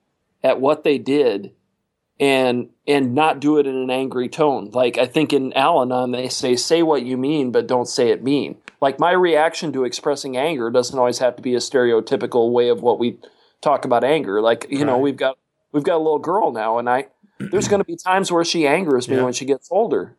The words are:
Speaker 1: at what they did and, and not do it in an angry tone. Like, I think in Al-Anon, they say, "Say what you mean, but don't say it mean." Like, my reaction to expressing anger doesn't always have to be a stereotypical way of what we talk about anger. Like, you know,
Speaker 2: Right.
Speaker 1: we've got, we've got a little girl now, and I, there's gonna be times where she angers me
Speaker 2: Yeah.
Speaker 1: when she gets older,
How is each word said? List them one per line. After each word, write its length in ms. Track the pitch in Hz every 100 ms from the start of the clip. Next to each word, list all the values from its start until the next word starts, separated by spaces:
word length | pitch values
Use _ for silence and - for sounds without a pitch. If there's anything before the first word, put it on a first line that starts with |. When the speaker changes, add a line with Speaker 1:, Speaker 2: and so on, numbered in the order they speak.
| _ _ _ _
Speaker 1:
at 160 | 131 120
what 240 | 131 151
they 140 | 165 135
did 540 | 113 143 127 101 98 _ _ _ _ _ _ -
and, 480 | 143 135 127 123 120 _ -
and 300 | 147 127 127
not 240 | 156 135
do 180 | 147 151
it 80 | 139
in 100 | 131
an 120 | 131
angry 380 | 127 131 123 127
tone. 440 | - 151 123 101
Like, 240 | 120 127 117
I 80 | 123
think 260 | 160 147
in 220 | 139 131
Al-Anon, 580 | 131 143 165 127 123 127
they 160 | 123 127
say, 300 | - 135 123
"Say 260 | - 165
what 200 | 165 143
you 120 | 120 127
mean, 340 | 131 156 127
but 140 | 117 117
don't 220 | 127 120
say 220 | - 120
it 140 | 104
mean." 340 | 117 143 82 - - -
Like, 180 | 139 135
my 120 | 165
reaction 600 | 185 180 151 160 165 160
to 120 | 131 123
expressing 500 | - 151 143 139 127
anger 320 | 151 147 117
doesn't 300 | 127 123 135
always 200 | 123 123
have 160 | 127 -
to 40 |
be 140 | 127 120
a 40 |
stereotypical 920 | - 135 120 113 123 127 123 123 117
way 160 | 120 120
of 140 | 117
what 180 | 120 110
we 180 | 120 120 - _ _ _
talk 240 | 151 139 131
about 180 | 120
anger. 380 | 123 156 98 104
Like, 260 | 113 117 -
you 140 | 139 143
know, 80 | 123
Speaker 2:
Right. 60 |
Speaker 1:
we've 160 | 143 123
got, 200 | 135 135 _ _ _
we've 120 | 147
got 120 | 156 170
a 80 |
little 160 | 160 147
girl 320 | 151 190 165
now, 260 | 113 110 113
and 100 | 120
I, 180 | 127 139 _ _ -
there's 280 | - 196 196
gonna 180 | 202 185
be 100 | 165
times 360 | 185 190 190
where 120 | 175 165
she 220 | 170 143
angers 400 | 165 180 127 123
me 60 | 131
Speaker 2:
Yeah. 80 |
Speaker 1:
when 100 | 127
she 120 | 117 131
gets 220 | 139 -
older, 440 | 185 226 110 85